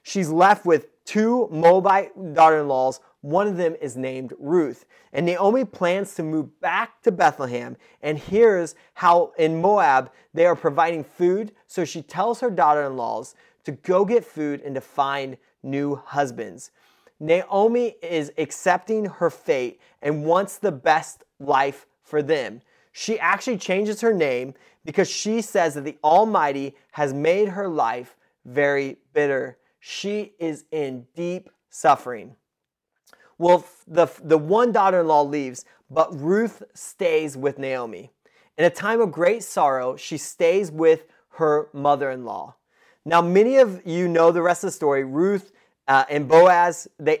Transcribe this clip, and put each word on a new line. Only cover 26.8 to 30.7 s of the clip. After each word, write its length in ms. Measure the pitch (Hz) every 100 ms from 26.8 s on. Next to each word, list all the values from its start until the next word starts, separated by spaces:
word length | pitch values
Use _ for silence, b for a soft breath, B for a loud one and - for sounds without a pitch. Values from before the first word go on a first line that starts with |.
| b
has 200 | 147 147
made 360 | 139 156 190 208
her 180 | 185 196
life 480 | 151 117 123 123 _ _ _
very 520 | 127 131 143 143 135 - _
bitter. 460 | 151 143 135 131 - _ _
She 560 | - - 196 208 208 -
is 260 | 165 147 -